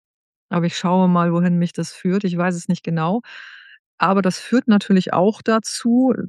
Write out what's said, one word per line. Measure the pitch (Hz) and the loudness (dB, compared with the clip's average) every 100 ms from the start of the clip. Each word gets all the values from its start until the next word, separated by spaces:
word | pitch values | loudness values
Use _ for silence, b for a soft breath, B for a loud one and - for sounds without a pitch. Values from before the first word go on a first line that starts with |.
| _ _ _ _ - | _ _ _ _ -6
aber | 175 170 | -2 -2
ich | - | -2
schaue | 175 185 185 | 0 2 4
mal, | 175 175 | 4 2
wohin | 170 180 175 | 2 2 2
mich | 175 | 0
das | - 165 | -4 -10
führt. | - 185 196 | -6 -2 -2
Ich | 190 175 | -2 -2
weiß | 180 | -2
es | 175 180 | -2 -4
nicht | 175 | -4
genau." | - 165 160 226 - B B B B B _ - | -4 -2 -2 -4 -6 B B B B B _ -2
Aber | 165 196 | 0 2
das | 185 - | 0 -2
führt | - 240 262 | -2 0 4
natürlich | 208 - 190 - | 2 4 0 2
auch | - 196 214 | 0 0 0
dazu, | - 226 - - 233 240 262 - | -2 -2 -2 -6 0 2 2 -2